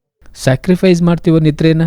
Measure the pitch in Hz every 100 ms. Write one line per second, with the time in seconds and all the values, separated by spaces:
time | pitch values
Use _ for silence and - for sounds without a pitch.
0 | _ _ - - - 131 - 180 190 175
1 | 170 170 - 160 156 147 160 160